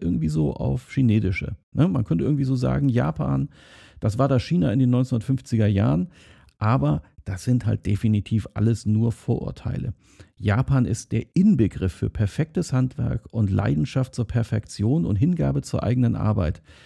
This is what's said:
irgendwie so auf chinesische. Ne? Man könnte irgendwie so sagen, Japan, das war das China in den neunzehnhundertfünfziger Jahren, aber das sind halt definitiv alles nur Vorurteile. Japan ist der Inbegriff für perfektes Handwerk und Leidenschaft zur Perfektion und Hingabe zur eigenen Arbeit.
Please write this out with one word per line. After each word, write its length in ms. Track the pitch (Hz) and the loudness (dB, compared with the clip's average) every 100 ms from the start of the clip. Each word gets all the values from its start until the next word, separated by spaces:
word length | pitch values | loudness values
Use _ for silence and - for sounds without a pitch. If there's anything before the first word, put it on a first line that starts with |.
irgendwie 280 | 170 170 156 | -2 -2 -2
so 240 | 156 143 | 0 -2
auf 400 | - 131 131 - | -2 -2 -4 -4
chinesische. 640 | - 123 107 104 - - - _ | 0 2 4 2 -2 -6 -10 _
Ne? 140 | - 175 | 0 2
Man 160 | 160 | 2
könnte 220 | 107 160 | 0 0
irgendwie 180 | - 147 | 0 0
so 140 | 131 131 | 0 0
sagen, 320 | 127 135 143 | 0 0 2
Japan, 640 | 120 143 156 135 135 139 - - - - - | 2 0 -2 -2 -2 -4 -10 -20 -20 -20 -4
das 180 | 107 107 | -4 0
war 80 | 135 | 2
das 160 | 131 | 2
China 300 | - 175 127 | 2 0 2
in 80 | 113 | 2
den 100 | 123 | 4
neunzehnhundertfünfziger 760 | 123 127 117 - 131 - 117 107 | 2 2 -2 0 -4 0 0 2
Jahren, 400 | 98 113 160 180 - - - - - | 4 2 0 -2 -10 -20 -20 -20 -4
aber 440 | 107 135 143 147 - - | 0 2 2 -2 -6 -18
das 200 | - 90 | -10 -6
sind 220 | - 123 110 | 0 0 0
halt 200 | 107 98 | -2 -2
definitiv 640 | 104 113 107 - 113 - | 0 2 0 0 -2 -2
alles 300 | - 110 113 | -2 0 0
nur 280 | - 107 117 | 0 0 0
Vorurteile. 800 | - - 120 - - - - - - _ - - - | -2 -4 -4 -4 -8 -8 -6 -6 -10 _ -20 -20 -4
Japan 500 | 104 104 135 135 117 | 0 2 2 2 2
ist 260 | 110 - | -2 -2
der 120 | 113 - | -4 -2
Inbegriff 580 | - 202 170 101 71 92 | 2 4 4 2 0 -4
für 180 | - 110 | -2 -6
perfektes 640 | - 104 - 156 - 170 | -2 -2 -2 -4 -4 -2
Handwerk 600 | 127 127 - 120 113 - | 0 -2 -2 -4 -4 -6
und 180 | 117 101 | -2 0
Leidenschaft 640 | 98 104 147 147 135 127 | 2 0 0 0 -2 -4
zur 120 | - 113 | -4 -2
Perfektion 800 | 120 110 110 - - 104 156 - | -2 -2 -4 -6 -4 0 0 0
und 80 | |
Hingabe 480 | 98 156 170 139 139 | 0 0 0 0 -2
zur 220 | - - | -4 -4
eigenen 320 | 98 123 120 110 | 0 2 0 0
Arbeit. 460 | 104 104 78 - _ - | 0 0 0 -4 _ -20